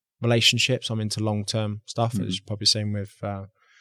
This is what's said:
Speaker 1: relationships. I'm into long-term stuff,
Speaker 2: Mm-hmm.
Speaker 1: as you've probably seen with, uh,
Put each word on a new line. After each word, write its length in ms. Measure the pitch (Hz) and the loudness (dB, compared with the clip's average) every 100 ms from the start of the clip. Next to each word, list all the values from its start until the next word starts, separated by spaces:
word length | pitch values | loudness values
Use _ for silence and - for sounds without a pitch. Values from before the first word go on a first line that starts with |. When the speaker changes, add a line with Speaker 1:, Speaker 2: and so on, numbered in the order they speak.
| _ - | _ -4
Speaker 1:
relationships. 680 | 117 117 113 120 - 127 - | 2 4 6 4 2 0 -2
I'm 80 | 110 | -2
into 240 | 107 110 | -2 -2
long-term 580 | 107 104 104 113 107 104 - | 0 0 -2 -2 -2 -4 -8
stuff, 260 | - 113 | -2 0
Speaker 2:
Mm-hmm. 140 | 110 101 | 0 -4
Speaker 1:
as 80 | 92 | -4
you've 100 | - | -6
probably 220 | 104 104 | -2 0
seen 260 | 110 104 | 2 0
with, 220 | 104 98 - | -2 -6 -8
uh, 220 | 107 98 95 _ _ _ | -8 -8 -10 _ _ _